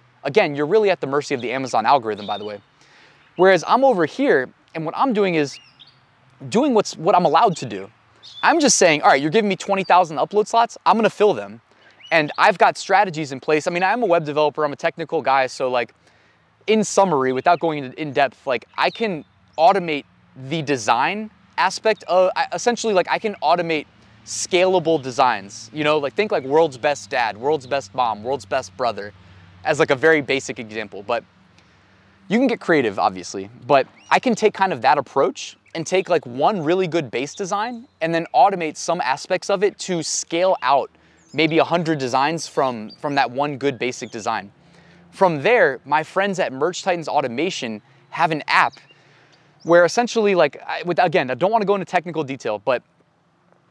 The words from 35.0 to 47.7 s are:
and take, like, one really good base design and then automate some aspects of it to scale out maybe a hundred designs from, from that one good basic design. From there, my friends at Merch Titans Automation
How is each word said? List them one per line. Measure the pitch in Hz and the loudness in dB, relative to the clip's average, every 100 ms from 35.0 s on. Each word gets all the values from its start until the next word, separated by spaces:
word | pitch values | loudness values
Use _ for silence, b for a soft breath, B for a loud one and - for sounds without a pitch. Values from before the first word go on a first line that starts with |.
| 135 135 165 - - - _ | 0 0 0 -2 -14 -18 _
and | 165 156 | -10 -2
take, | 190 175 | -2 0
like, | 170 131 | -2 -2
one | 123 165 208 | -2 0 0
really | 147 185 185 | 0 0 0
good | 165 131 | -2 -4
base | - 143 | -6 -6
design | - 185 202 226 233 233 - | -8 -6 -4 -6 -10 -16 -8
and | 160 | -4
then | 165 170 | -4 0
automate | 147 190 190 156 - | 2 4 2 -6 -6
some | - 170 | -4 -4
aspects | 131 143 - 185 - | -2 -4 -4 -4 -2
of | 196 | 0
it | 202 - | -2 -2
to | - 175 | -6 -4
scale | 143 - - 165 185 180 | -4 -6 -4 0 0 2
out | 127 139 107 _ b b b | 2 2 0 _ b b b
maybe | 139 160 156 | 0 2 4
a | |
hundred | 139 170 160 156 | 2 0 0 -2
designs | 127 131 143 165 - | -2 0 0 -2 -6
from, | - 135 117 107 - | -2 -2 -4 -12 -10
from | 151 139 | -4 0
that | 123 | 0
one | 123 147 135 | -2 -4 -2
good | 143 123 | -4 -2
basic | 123 - 117 | -6 -6 -10
design. | 113 107 110 98 _ b b b b b | -8 -6 -6 -8 _ b b b b b
From | - 190 151 | 2 2 2
there, | 156 240 160 123 135 | 2 4 4 0 -2
my | 151 | -2
friends | 156 185 202 185 | -2 -2 -2 -2
at | 139 | -4
Merch | 131 160 180 | -2 -4 -2
Titans | 196 175 147 | -2 -2 -2
Automation | 143 135 117 180 - 120 | -2 -2 -4 -4 -6 -8